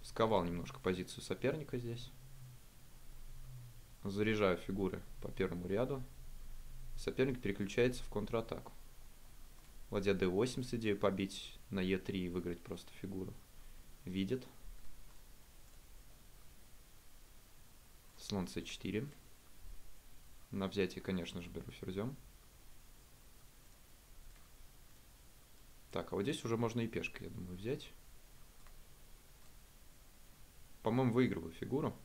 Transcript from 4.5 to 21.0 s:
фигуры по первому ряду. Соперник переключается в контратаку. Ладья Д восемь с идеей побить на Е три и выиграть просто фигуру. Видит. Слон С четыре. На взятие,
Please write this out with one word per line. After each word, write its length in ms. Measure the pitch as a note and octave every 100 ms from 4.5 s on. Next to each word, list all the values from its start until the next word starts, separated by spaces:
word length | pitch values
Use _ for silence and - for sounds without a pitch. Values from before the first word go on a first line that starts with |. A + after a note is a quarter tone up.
| F2
фигуры 440 | - G2+ F#2+ F2+ - -
по 100 | -
первому 360 | - F#2 F2+ F2+
ряду. 360 | G2 B2+ C3+ B2+ - - - - - - - - -
Соперник 440 | - - C3+ B2
переключается 640 | G2+ G2 G2 - B2 B2+
в 60 | -
контратаку. 640 | G#2+ G2+ A#2 - - - - - - - - - - - - - - -
Ладья 240 | G2+ G2
Д 140 | F#2 F#2+
восемь 360 | F#2 B2+ C3+
с 100 | B2+
идеей 220 | A#2+ A2 G2+
побить 600 | G2+ F#2+ F#2 - - - -
на 100 | G2
Е 180 | F#2 F#2+
три 280 | - G2 F2+
и 40 |
выиграть 300 | F2+ F2 E2+
просто 320 | - F2 -
фигуру. 400 | - G2 F#2+ F#2+ - - - - - - - -
Видит. 400 | F#2+ G2 B2+ - - - - - - - - - - - - - - - - - - - - - - - - - - - - - - - - - - - - - -
Слон 300 | - G2+ F2+
С 140 | -
четыре. 440 | - - G2 G2+ C#3+ - - - - - - - - - - - - - -
На 160 | G2+ F#2+
взятие, 340 | G2+ F#2 -